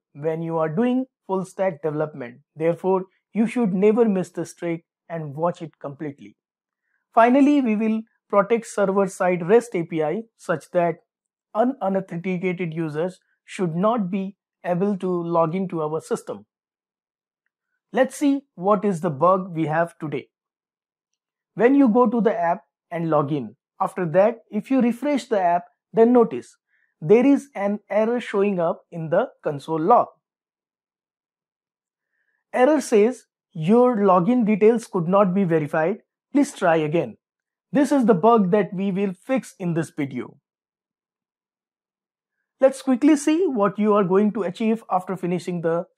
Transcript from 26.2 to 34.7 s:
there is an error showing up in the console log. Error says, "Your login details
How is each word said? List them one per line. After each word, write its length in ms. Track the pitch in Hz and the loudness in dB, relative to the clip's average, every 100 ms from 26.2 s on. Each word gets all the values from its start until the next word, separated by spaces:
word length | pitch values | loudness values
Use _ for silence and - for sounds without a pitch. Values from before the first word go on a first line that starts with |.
| 220 120 - _ _ _ _ _ | 2 -2 -12 _ _ _ _ _
there 280 | 156 226 269 | 2 4 6
is 220 | 277 - | 2 0
an 280 | 196 202 202 - | -6 -4 -6 -4
error 280 | 196 220 240 | -2 0 -2
showing 400 | - 202 202 185 | -4 -2 -2 0
up 260 | 165 - _ | -4 -4 _
in 180 | 165 160 | -12 -4
the 180 | 175 262 - | -2 -2 -6
console 360 | 175 143 156 160 | -8 -8 -6 -2
log. 280 | 170 233 - _ _ _ _ _ _ _ _ _ _ _ _ _ _ _ _ _ _ _ _ _ _ _ _ | 2 2 2 _ _ _ _ _ _ _ _ _ _ _ _ _ _ _ _ _ _ _ _ _ _ _ _
Error 300 | 226 254 302 | 2 2 2
says, 460 | - 214 214 254 _ _ _ | 2 2 2 0 _ _ _
"Your 460 | - 156 233 247 220 | -6 2 4 4 4
login 500 | 202 185 175 254 208 | 4 4 4 2 2
details 400 | 208 214 | 4 4